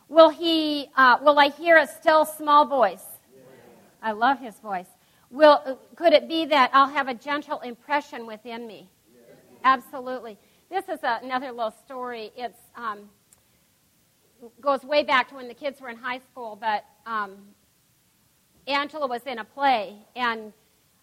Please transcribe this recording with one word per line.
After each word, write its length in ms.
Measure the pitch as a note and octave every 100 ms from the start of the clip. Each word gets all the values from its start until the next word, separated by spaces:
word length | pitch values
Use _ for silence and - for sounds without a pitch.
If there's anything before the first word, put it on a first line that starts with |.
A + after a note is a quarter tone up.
| -
Will 220 | D#4 D#4+
he, 600 | C#4 E4+ D#4+ D#4 D4 C4+ -
uh, 220 | C4 A#3
will 160 | D4 D4
I 120 | C#4+
hear 280 | C#4+ E4+ D#4+
a 80 | C#4
still 380 | - E4+ D#4
small 420 | - - D4+ D4 C4+
voice? 380 | C#4 G3+ G3+ - - _ _ C3 - - - _ _
I 120 | A3
love 260 | G#3+ A#3+ C4
his 160 | B3+ -
voice. 280 | A3 F#3 F3+ _ _ _ _
Will, 500 | B3+ D4+ C#4+ C4 B3+ _ -
could 160 | E4+
it 160 | D4 A#3+
be 160 | E4 D#4
that 240 | D4 B3
I'll 160 | C4+ C4+
have 200 | C#4+ C4+
a 40 |
gentle 460 | A#3+ C#4+ C#4+ C#4+ D4
impression 640 | B3 A3+ - D4 C#4 C4 A3+
within 420 | G#3+ B3 A#3 A#3
me? 220 | F3+ F#3 _ _ _ _ - _ _ B3+
Absolutely. 720 | C4 - C#4 B3+ B3+ A3+ G3+ _ _ -
This 180 | F#4 F#4+
is 160 | D#4
a, 160 | C4+ A#3
another 280 | B3+ B3+ C4
little 220 | A#3+ A3 -
story. 480 | - B3+ B3 A#3 G#3+ C4
It's, 220 | A#3+ _ _ B3
um, 340 | A#3 G#3 G#3 _ _ _ _ _ _ _ _ _ _ _ _ _ A#3 _
goes 220 | C#4+ C4+
way 200 | C4 D4
back 260 | D4+ C4+ B3
to 60 | C4+
when 120 | B3
the 60 |
kids 280 | A3+ D4 -
were 80 | C4
in 80 | A3+
high 220 | B3+ B3+
school, 380 | B3+ C4 A#3 G#3
but, 260 | A3 G#3 - _ A#3
um, 300 | A3+ G3 G3 G3+ _ _ _ _ _ _ _ _ _ _ _ -
Angela 400 | C#4 D4 D#4 C4+
was 160 | A#3+
in 160 | C#4 A#3
a 60 | G#3+
play, 500 | - C#4 A#3 F#3 G#3 _ A#3+
and 380 | A#3+ A3+ G#3+ _ _ _ _ _